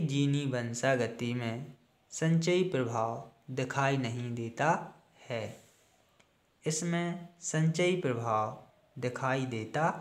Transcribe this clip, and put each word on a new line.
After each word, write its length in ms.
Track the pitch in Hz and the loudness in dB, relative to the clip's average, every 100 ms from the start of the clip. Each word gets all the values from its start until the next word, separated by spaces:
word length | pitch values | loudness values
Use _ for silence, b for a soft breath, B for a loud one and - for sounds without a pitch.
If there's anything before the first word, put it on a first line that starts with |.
| 156 | 0
जीनी 380 | 139 143 143 139 | 2 2 2 0
वंशागति 880 | 123 120 117 135 131 117 - 120 | -2 -2 0 2 2 0 -2 -4
में 400 | 123 117 113 147 - _ _ _ | -4 -4 -6 -8 -16 _ _ _
संचयी 500 | - 160 165 165 180 | -2 2 4 4 2
प्रभाव 680 | 180 135 117 117 113 120 - - - | 2 0 0 0 -2 -4 -10 -16 -8
दिखाई 440 | 131 127 143 139 139 | -4 -2 0 2 2
नहीं 340 | 120 120 120 | 0 -4 -4
देता 360 | 120 117 - 147 185 - - _ _ - | -4 -4 0 2 2 -2 -16 _ _ -8
है। 140 | 120 104 - - _ _ _ _ _ _ _ _ _ | -6 -6 -10 -20 _ _ _ _ _ _ _ _ _
इसमें 640 | 156 160 175 170 170 170 - - | -4 -2 0 0 0 -4 -10 -12
संचयी 600 | - 156 160 170 180 180 | -2 2 4 4 4 4
प्रभाव 640 | 143 117 117 107 113 - - _ _ - | 2 0 2 2 0 -4 -16 _ _ -6
दिखाई 500 | 123 - 135 135 131 | -6 -2 0 0 -2
देता 440 | 113 107 139 165 175 | -4 -4 0 0 0